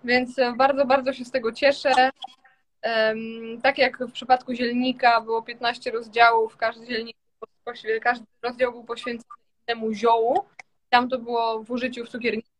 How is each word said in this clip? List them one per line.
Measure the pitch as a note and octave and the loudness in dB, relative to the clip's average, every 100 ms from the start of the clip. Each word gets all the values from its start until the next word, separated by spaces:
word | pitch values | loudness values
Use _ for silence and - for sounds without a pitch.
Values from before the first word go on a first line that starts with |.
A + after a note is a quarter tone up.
Więc, | A#3+ B3 B3 - | 2 0 0 -2
e, | B3 | -2
bardzo, | A#3+ C#4 C4+ C4 | 2 2 2 2
bardzo | C4+ C4 | 2 2
się | C4 | -6
z | B3 | -6
tego | C4 A3+ | -4 -4
cieszę. | A#3 C#4 C#4 C#4+ B3+ C4 - - _ _ _ _ _ | 0 0 2 2 4 4 0 -20 _ _ _ _ _
Em, | A3 A3+ A3 A3 A3+ A3+ A3+ A#3 | -4 0 0 -2 -8 -10 -12 -2
tak | C4+ C#4+ | -2 2
jak | B3+ - | 0 0
w | B3 | -10
przypadku | - B3 B3+ - | -10 2 2 2
Zielnika | A#3+ A#3+ B3 B3+ B3+ B3 A#3 | -4 -2 0 -2 2 4 4
było | A3 A3+ | 0 -6
piętnaście | A3+ A#3 A#3+ A#3+ B3 | -6 -4 -4 -4 -6
rozdziałów, | A3+ A3+ A3 A#3 A3+ A3 _ | -8 -6 6 6 6 0 _
każdy | A3+ A3+ A#3 | -4 -4 -8
zielnik, | A3+ A3+ - _ _ - _ | -8 -8 -16 _ _ -20 _
poświe-, | - A#3 A3 A3 | -14 -10 -6 -2
każdy | A#3 A#3+ A3 _ | 0 -2 -8 _
rozdział | A#3+ B3 B3 | -10 -2 -2
był | A#3 | -2
poświęcony | A3+ A#3 B3+ A#3 - - _ _ - | -12 -10 -8 -10 -12 -20 _ _ -8
innemu | A#3 A3 | -4 -4
ziołu. | G#3 A3+ A3+ A3+ E4 - - - _ _ | 0 2 4 2 0 -2 -20 -20 _ _
Tam | B3 B3+ | 2 2
to | B3+ | -6
było | A#3 A#3 A3+ A3 | -4 -4 -2 -4
w | A3 | -6
użyciu | B3 B3+ A#3+ | -6 -6 -8
w | A#3+ | -12
cukierniku. | A#3 A3+ G#3+ _ | -6 -4 -4 _